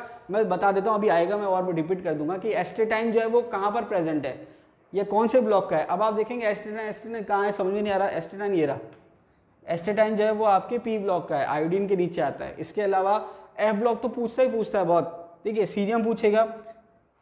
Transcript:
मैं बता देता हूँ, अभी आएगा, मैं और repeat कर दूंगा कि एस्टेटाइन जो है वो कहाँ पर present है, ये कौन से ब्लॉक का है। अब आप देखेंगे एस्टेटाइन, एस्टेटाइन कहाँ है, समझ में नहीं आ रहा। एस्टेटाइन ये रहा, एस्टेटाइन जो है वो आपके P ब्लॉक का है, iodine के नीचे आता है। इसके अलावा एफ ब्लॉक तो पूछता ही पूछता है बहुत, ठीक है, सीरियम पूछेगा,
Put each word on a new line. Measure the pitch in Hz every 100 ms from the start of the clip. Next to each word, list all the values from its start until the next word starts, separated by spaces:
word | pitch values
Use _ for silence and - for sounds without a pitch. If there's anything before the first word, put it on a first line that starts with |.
| - - -
मैं | 202 208
बता | 180 196
देता | 196 202
हूँ, | 202
अभी | 208
आएगा, | 170 175 208
मैं | 202
और | 185 180 165
repeat | 156 185
कर | 180
दूंगा | 147 151 185
कि | 220
एस्टेटाइन | 175 175 - 214 220 233
जो | 220
है | 226
वो | 240
कहाँ | 233 202 202
पर | 226
present | 208 196 160 151 135
है, | 127 - - _ _ -
ये | 185 202
कौन | 202 233
से | 254
ब्लॉक | 214 196 -
का | 165
है। | 156
अब | 180
आप | 214
देखेंगे | 208 214 247 220
एस्टेटाइन, | 202 214 220 220
एस्टेटाइन | - 226 226
कहाँ | 202 202 208
है, |
समझ | 202 185
में | 208
नहीं | 208
आ | 190
रहा। | 196
एस्टेटाइन | 165 165 196 202
ये | 185 147
रहा, | 123 - - _ _ _ _ _ _ -
एस्टेटाइन | 170 175 208 214 214
जो |
है | 214
वो | 214 220
आपके | 190 190 240
P | 233 220
ब्लॉक | 196 180 170
का | 151
है, | 135
iodine | 147 160 190 196
के | 190
नीचे | 175 170
आता | 143 - 135
है। | -
इसके | 156 -
अलावा | 202 185 190 214 214 - - -
एफ | 214 208
ब्लॉक | 233 226
तो | 247
पूछता | 240 226 -
ही | 262
पूछता | 226 208 214
है | 170
बहुत, | 170 147 - - -
ठीक | 208 220
है, | 180
सीरियम | 208 202 233
पूछेगा, | 214 226 214 214 220 220 - - _ _ _ _